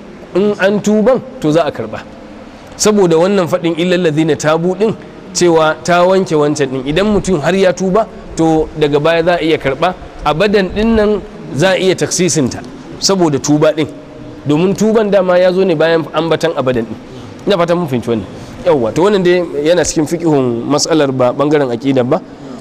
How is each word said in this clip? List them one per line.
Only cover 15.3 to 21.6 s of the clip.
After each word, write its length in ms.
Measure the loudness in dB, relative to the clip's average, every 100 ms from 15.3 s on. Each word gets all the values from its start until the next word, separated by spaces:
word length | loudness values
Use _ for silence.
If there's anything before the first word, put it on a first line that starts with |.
| 4
ya 140 | 4
zo 120 | 2
ne 100 | 2
bayan 300 | 2 2 0 0
ambatan 400 | -2 -2 0 -2 -2
abadan 280 | 0 -2
ɗin. 120 | -4 -8 -16 -18 -18 -8 -2
Ina 100 | 0
fatan 220 | 2 0
mun 100 | 0
fahimci 200 | -2 -2
wannan. 160 | -4 -4 -12 -16 -4 0
Yawwa, 260 | 2 2
to 100 | 2
wannan 200 | 2 2
dai 180 | 2 2 0 -2
yana 200 | 2 2
cikin 220 | 0 -2 -2
fiqhun 560 | -2 0 2 2 -2 -2
mas'alar, 460 | -2 0 0 0
ba 200 | 2 0
ɓangaren 380 | 0 0 2